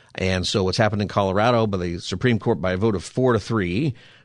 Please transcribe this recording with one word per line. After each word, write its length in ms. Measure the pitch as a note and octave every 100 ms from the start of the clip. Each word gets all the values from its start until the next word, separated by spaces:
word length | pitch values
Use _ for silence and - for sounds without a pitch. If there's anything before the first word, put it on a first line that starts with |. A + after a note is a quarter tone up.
| _ -
And 300 | F#2 F#2 F2
so 180 | A2
what's 160 | F#2 G2+
happened 240 | G#2+ G#2
in 40 | G2
Colorado, 600 | A2 G2 F#2+ A#2 A#2+ A2
by 100 | F#2+
the 220 | F2 E2+
Supreme 400 | - F2+ B2 A2
Court, 200 | A#2+ A2
by 140 | F#2
a 40 | F#2
vote 180 | A2+ F#2
of 80 |
four 300 | - - B2+
to 60 | A2
three, 540 | - A2+ F2 F#2+ D3+ - - -